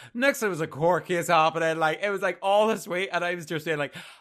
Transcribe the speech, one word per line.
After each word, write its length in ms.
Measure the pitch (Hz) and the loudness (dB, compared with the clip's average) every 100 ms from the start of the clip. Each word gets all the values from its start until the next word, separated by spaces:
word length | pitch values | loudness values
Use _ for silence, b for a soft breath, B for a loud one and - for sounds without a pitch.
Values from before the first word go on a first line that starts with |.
| B | B
Next, 260 | 240 277 - | 0 0 2
there 100 | 208 | -2
was 100 | 156 | -2
a 60 | 160 | -6
court 400 | 131 165 175 - | 0 2 2 0
case 220 | 175 156 | -2 2
happening. 500 | 165 160 165 165 160 | 4 4 2 0 2
Like, 220 | 156 170 | 0 0
it 80 | 202 | -2
was, 120 | 196 | -2
like, 160 | 190 175 | -4 -2
all 240 | 196 208 220 | 2 4 4
this 220 | 214 190 | 0 -4
weight, 220 | 180 190 | -4 -2
and 120 | 175 | -2
I 120 | 175 180 | -2 -4
was 100 | 156 | -6
just 180 | 160 | -6
saying, 140 | 165 147 | -2 -2
like, 160 | 135 175 B B | -4 -8 B B